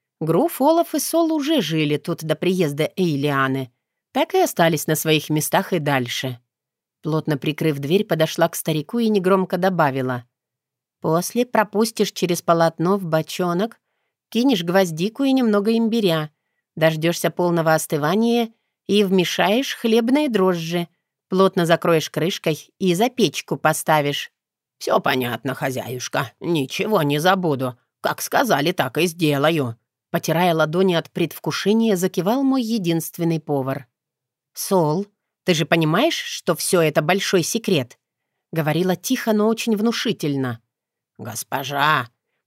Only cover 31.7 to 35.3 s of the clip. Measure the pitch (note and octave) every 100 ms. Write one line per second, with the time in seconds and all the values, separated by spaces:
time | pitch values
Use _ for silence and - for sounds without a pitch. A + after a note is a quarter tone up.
31.7 | A3 A3+ F#3 F3+ - E3+ C4 C4+ C4+ A3
32.7 | A3+ E3+ E3 - - E3 E3 D#3 C#3+ C3
33.7 | C3+ - _ _ _ _ _ _ - -
34.7 | F#3+ D3+ D#3+ G3+ _ _